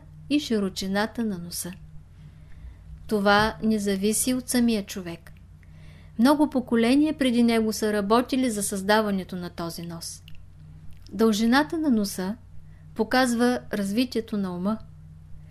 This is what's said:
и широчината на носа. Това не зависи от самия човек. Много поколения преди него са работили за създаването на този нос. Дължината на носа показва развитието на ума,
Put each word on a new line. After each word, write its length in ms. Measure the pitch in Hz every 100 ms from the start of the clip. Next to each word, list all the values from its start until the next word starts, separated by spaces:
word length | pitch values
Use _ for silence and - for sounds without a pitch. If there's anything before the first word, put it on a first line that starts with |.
| - - -
и 100 | 294
широчината 840 | 294 214 190 - 190 196 220 240
на 140 | 226 180
носа. 340 | 175 - 175 - - 156 - - - - - - - - - - -
Това 500 | 214 202 202 220 -
не 160 | 220 214
зависи 560 | 202 190 208 214 254
от 140 | 254 247
самия 380 | 247 233 214 196
човек. 460 | 196 175 170 - - - - - - - - - -
Много 320 | 254 302 302
поколения 640 | 262 247 233 226 285 302 311
преди 240 | 262 233
него 300 | 233 226 220
са 200 | 208 214
работили 580 | 208 202 233 240 262 254
за 120 | 208
създаването 720 | 196 196 190 220 208 196 175 180
на 140 | 175
този 320 | - 170 175
нос. 400 | 170 165 - - - - - - - - - - -
Дължината 640 | 190 226 202 226 269 302 339
на 120 | 311
носа 460 | 220 202 - 185 233 - - - - -
показва 640 | - 220 254 254 233 247 247 -
развитието 640 | 208 196 214 254 226 226 208
на 200 | 185 180
ума, 220 | 190 220 - - - - - - -